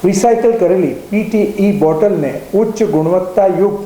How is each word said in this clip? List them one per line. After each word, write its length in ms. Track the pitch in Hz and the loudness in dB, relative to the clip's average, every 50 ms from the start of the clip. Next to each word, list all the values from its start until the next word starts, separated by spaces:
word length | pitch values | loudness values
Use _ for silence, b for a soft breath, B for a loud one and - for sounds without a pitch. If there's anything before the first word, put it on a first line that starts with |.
| - | 2
રિસાયકલ 480 | 185 196 - - 233 233 233 226 240 | 2 0 4 2 2 2 4 2 0
કરેલી 440 | 226 226 180 170 175 185 175 143 - - - - | 2 2 2 2 2 2 0 -2 -4 -6 -10 -4
પી 140 | 202 208 220 | -4 -4 -2
ટી 300 | - - 214 208 - - - | 0 0 0 0 0 -2 0
ઈ 200 | 196 208 202 151 | 0 0 2 2
બોટલને 600 | 156 156 156 156 160 208 196 165 151 135 123 - - - - | 2 0 2 2 0 0 0 0 -2 -4 -6 -8 -10 -4 -2
ઉચ્ચ 300 | 196 226 220 220 - 226 | 0 0 0 0 -2 -2
ગુણવત્તાયુક્ત 960 | 196 - 156 156 165 180 185 180 180 - - 196 190 175 160 190 202 202 202 - | 0 0 0 0 2 0 0 -2 -2 0 0 2 2 2 2 0 0 0 -4 -10